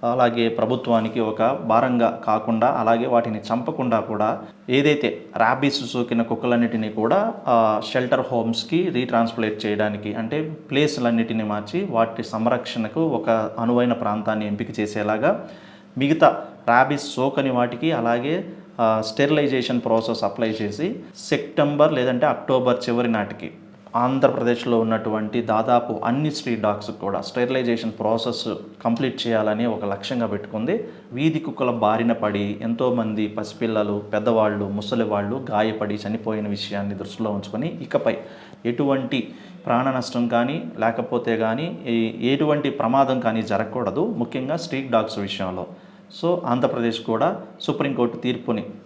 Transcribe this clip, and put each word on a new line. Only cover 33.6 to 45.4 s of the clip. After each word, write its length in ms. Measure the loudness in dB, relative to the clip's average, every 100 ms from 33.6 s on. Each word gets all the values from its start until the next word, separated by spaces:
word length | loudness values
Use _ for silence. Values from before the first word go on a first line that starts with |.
| -2 0 0 -2 -2
పెద్దవాళ్ళు, 520 | -2 2 4 4 2
ముసలి 400 | -2 -4 -2 -2
వాళ్ళు 420 | 0 0 0 -4 -2
గాయపడి 440 | 0 0 0 -4
చనిపోయిన 540 | -4 -4 -6 -4 -4 -4
విషయాన్ని 460 | -6 -6 -6 -4
దృష్టిలో 360 | -6 -10 -6 -4
ఉంచుకొని, 480 | -4 -6 -6 -6 -6
ఇకపై 340 | -4 -2 0 -4 -8 -18 -20 -8 -6
ఎటువంటి 680 | 0 0 0 0 -4 -4 -10 -20 -14 0
ప్రాణ 240 | 0 2 -2
నష్టం 320 | -2 -2 0
కానీ, 360 | 2 0 -2 -8 -2
లేకపోతే 580 | -2 0 -2 -2 0 0
కానీ 420 | 0 -2 -4 -8 -2
ఈ, 440 | 0 0 0 0
ఎటువంటి 380 | 2 2 2 0
ప్రమాదం 500 | -2 0 4 4 2
కానీ 220 | 0 -2
జరగకూడదు, 720 | 0 -2 -2 -2 -2 0 -2 -2
ముఖ్యంగా 380 | -4 -4 -4 -4
స్ట్రీట్ 340 | -4 -6 0
డాగ్స్ 280 | 2 2 -4
విషయంలో. 480 | -6 -4